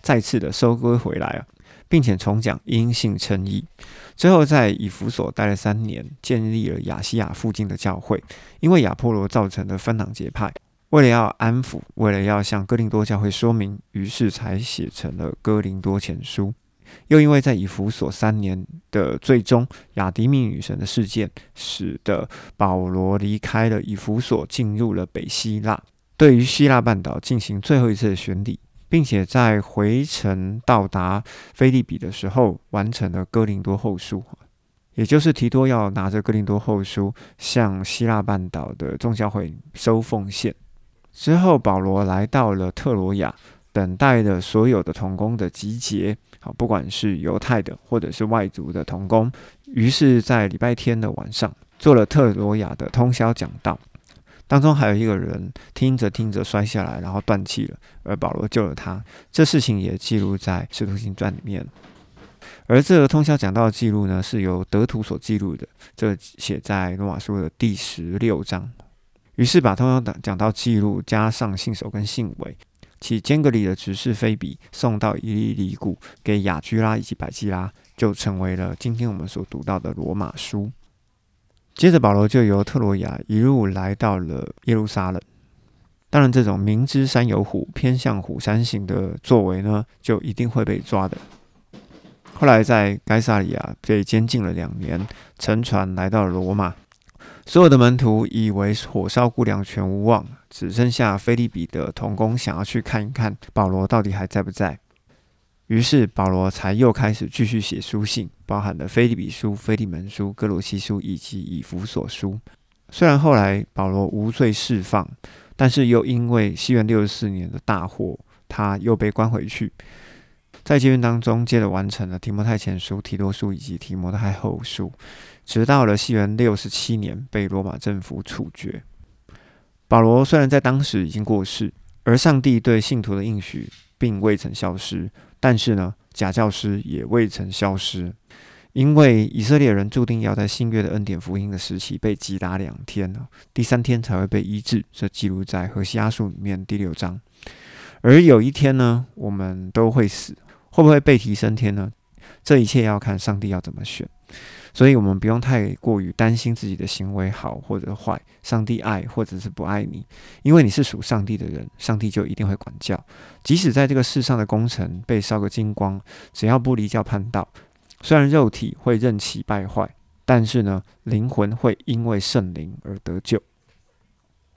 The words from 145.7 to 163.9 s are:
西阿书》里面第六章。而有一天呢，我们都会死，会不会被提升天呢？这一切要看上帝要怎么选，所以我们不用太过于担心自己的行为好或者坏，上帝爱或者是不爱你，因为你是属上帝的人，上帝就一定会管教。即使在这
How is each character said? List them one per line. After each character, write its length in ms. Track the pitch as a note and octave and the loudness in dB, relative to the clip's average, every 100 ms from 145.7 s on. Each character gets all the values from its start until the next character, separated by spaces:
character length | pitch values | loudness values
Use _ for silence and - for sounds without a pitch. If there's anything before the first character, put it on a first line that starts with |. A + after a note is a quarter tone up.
| G2+ | -6
西 140 | F#2+ A2+ | -4 -2
阿 100 | G#2+ | -2
书》 200 | A2+ G#2 | -2 -6
里 80 | - | -6
面 240 | G2 F#2+ F#2+ | -8 -8 -6
第 120 | G#2 | -6
六 160 | F#2 | -4
章。 260 | D#2 F2+ G2+ - _ - - - - - - | -6 -8 -8 -16 _ -20 -20 -20 -20 -20 0
而 220 | A#2 D3 | 8 10
有 200 | E3+ A#2 | 12 8
一 80 | B2 | 6
天 280 | C#3 C#3+ C3 | 2 2 4
呢， 280 | B2 A#2 B2+ - | 4 2 -2 -8
我 140 | G#2 | -6
们 400 | G2+ F#2 F#2 F#2 | -6 -6 -8 -4
都 200 | A2+ A2+ | 2 4
会 160 | B2 G#2 | 4 2
死， 260 | - - - _ _ _ | -2 -12 -16 _ _ _
会 120 | - | 6
不 80 | D3+ | 8
会 100 | D3 | 8
被 160 | D3 B2 | 6 4
提 180 | G#2 G2+ | 4 -2
升 180 | A2 | -2
天 220 | A2 G#2+ G2+ | 0 -2 -2
呢？ 160 | G2+ - _ _ - - - | -6 -10 _ _ -20 -16 4
这 120 | C#3 | 6
一 40 | |
切 200 | G#2+ B2+ | 6 4
要 140 | A2 G#2 | 2 0
看 220 | G#2+ G2 | -2 -2
上 180 | - G2+ | -2 -2
帝 120 | G#2 | -2
要 100 | F#2 | -4
怎 120 | - | -6
么 100 | - | -10
选， 240 | - - - - _ - - - - | -10 -10 -14 -16 _ -20 -20 -20 -20
所 140 | - C3 | 4 6
以 80 | B2+ | 6
我 60 | |
们 180 | G2 F#2+ | 4 2
不 80 | A2 | 0
用 120 | A#2+ | 0
太 360 | B2 B2 G2+ F#2+ | 0 0 -2 -4
过 240 | A#2 G#2 | -2 0
于 100 | F2+ | -2
担 220 | - A2+ A#2 | 0 2 2
心 200 | A#2 A2+ | -2 -4
自 100 | G2+ | -6
己 80 | |
的 140 | F#2+ F#2+ | -6 -8
行 260 | - G2 | -6 -6
为 160 | G2 F#2+ | -4 -4
好 260 | A2 - - | -4 -8 -10
或 220 | - G#2 | -8 -8
者 160 | - | -6
坏， 260 | G2+ G#2+ - - _ | -8 -6 -8 -10 _
上 240 | - A2+ G#2+ | -4 -2 0
帝 140 | A2+ | -4
爱 220 | A2 G2 | -2 -6
或 240 | A#2 A2+ G#2+ | -6 -6 -6
者 120 | F#2+ | -6
是 120 | G#2 | -10
不 160 | - E2 | -8 -6
爱 180 | G#2 | -4
你， 200 | G#2+ D#2 - - - - | -6 -10 -16 -20 -20 -4
因 120 | C#3 E3 | 6 8
为 80 | |
你 60 | A2+ | 8
是 120 | A#2+ | 2
属 200 | C3+ - | -2 -4
上 240 | - A2 G2+ | -4 -2 -2
帝 120 | G#2+ | -6
的 80 | - | -6
人， 240 | - A1 - | -10 -12 -10
上 220 | - G#2+ | -4 -2
帝 100 | G#2+ | -2
就 160 | G2+ - | -2 -4
一 80 | |
定 140 | F#2 G2 | -2 -2
会 80 | G2 | -2
管 180 | - - | -6 -12
教。 260 | - F#2+ - - - - | -6 -6 -8 -20 -20 -12
即 100 | - | 0
使 200 | E3+ E3+ | 2 4
在 120 | A#2+ | 2
这 80 | C3+ | 2